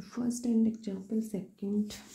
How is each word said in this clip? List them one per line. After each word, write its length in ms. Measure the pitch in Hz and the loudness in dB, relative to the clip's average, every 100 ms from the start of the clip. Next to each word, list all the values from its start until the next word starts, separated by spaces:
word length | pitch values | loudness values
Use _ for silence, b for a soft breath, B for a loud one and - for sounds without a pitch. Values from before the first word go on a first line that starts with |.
first 440 | - 240 240 240 240 | -12 -4 -2 0 2
and 200 | 226 226 | 6 6
example 560 | - - 190 - 220 | 2 -6 -6 -2 -2
second 760 | 220 185 185 - 202 208 208 - - | 0 -4 -6 -8 -2 0 0 -4 -16